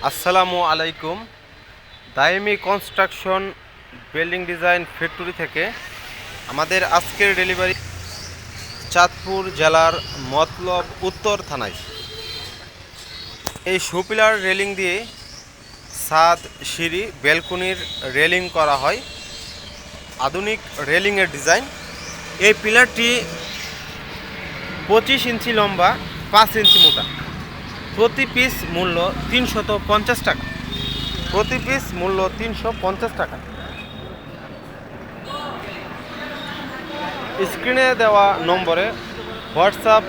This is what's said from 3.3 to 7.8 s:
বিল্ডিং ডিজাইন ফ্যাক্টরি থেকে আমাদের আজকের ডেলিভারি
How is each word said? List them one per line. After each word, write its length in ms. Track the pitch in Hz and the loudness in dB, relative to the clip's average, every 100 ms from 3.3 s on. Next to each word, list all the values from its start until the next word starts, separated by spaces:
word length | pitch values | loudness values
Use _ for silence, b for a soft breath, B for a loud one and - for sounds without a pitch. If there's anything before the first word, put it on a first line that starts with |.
| 190 196 - - - - - - | 0 -2 -10 -20 -20 -20 -20 -8
বিল্ডিং 300 | 151 170 180 | -4 -2 -2
ডিজাইন 400 | 175 170 175 175 165 - | -4 0 2 2 0 -6
ফ্যাক্টরি 340 | 165 - 180 175 | -6 -4 -8 -6
থেকে 320 | 156 151 190 233 - - - - - - - | -4 -2 -4 -4 -14 -14 -14 -14 -14 -14 -8
আমাদের 360 | 143 160 185 | -4 0 2
আজকের 500 | 180 175 - - 202 | 4 2 2 2 4
ডেলিভারি 400 | 185 185 180 185 180 | 4 2 2 0 0